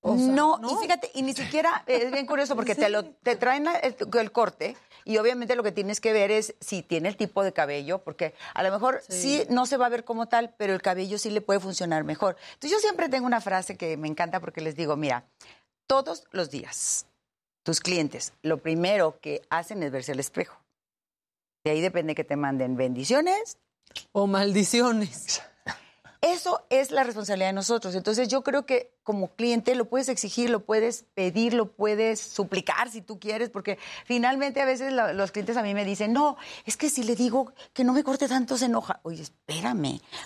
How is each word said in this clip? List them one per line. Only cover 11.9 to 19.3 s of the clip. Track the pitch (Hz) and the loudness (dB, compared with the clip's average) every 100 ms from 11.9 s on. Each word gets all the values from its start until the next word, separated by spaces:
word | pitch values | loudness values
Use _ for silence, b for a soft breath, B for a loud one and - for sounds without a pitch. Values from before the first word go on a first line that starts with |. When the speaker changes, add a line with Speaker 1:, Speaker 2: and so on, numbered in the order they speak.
| 156 | -2
Speaker 2:
mejor. | 151 156 196 180 B | -2 0 -2 -2 B
Entonces | B 285 | B -2
yo | 415 | 2
siempre | 427 359 330 | 2 2 0
tengo | 262 247 | 0 0
una | 240 | 0
frase | 208 185 185 175 | 0 -2 -2 -6
que | 170 156 | -4 -4
me | 156 | -4
encanta | 151 170 185 | -2 -2 -2
porque | 175 165 | -6 -6
les | 160 147 | -6 -4
digo, | 156 147 | -2 0
"Mira, | 151 123 - _ B B B _ _ | 0 -2 -6 _ B B B _ _
todos | 269 269 330 - | 2 2 -8 -8
los | - 156 | -4 -4
días | 135 - - - - - _ _ _ _ _ | -6 -10 -6 -4 -4 -6 _ _ _ _ _
tus | - 160 | -2 -2
clientes | 185 180 147 117 - - | 0 0 0 -4 -10 -6
lo | 151 160 | -2 -2
primero | 160 165 175 208 160 156 | 0 0 2 4 2 0
que | 156 | -8